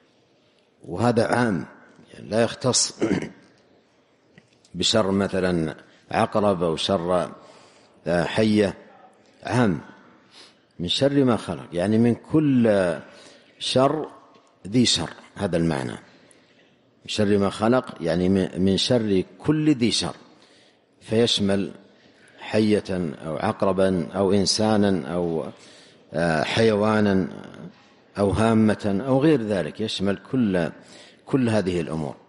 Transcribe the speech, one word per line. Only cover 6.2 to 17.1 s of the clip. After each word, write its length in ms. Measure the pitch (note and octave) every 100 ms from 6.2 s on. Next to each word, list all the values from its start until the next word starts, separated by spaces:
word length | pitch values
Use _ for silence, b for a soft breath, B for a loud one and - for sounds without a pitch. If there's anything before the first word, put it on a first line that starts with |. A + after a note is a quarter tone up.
| A2+ G#2+ G#2 F2+
أو 140 | F2 D#2
شر، 560 | - G2 F2 F2+ C#2+ - B B B B B _ -
آه، 180 | F2
حية، 500 | D2 - G#2+ G#2 F#2+ - - - - _ _ _
عام. 380 | - B2 A2 D#2 - - - _ B B B B _ -
"من 100 | F2
شر 360 | - C#3 C#3+
ما 120 | B2+ G#2
خلق"، 320 | - D2 B1
يعني 260 | E2+ G2 A2
من 160 | A#2+
كل 800 | A2+ - D#3 D3 B2+ A2+ G2+ F2+ C#2 - B B B B _
شر 500 | - B2+ C#3 D3+ A#2+ - - - _ _ F#2
ذي 200 | A#2+ A#2
شر، 240 | - D#2 - -
هذا 220 | - G2+ E2+
المعنى. 360 | E2 C#2+ B1
"من 1160 | G1+ - - _ _ _ _ _ _ _ _
شر 300 | -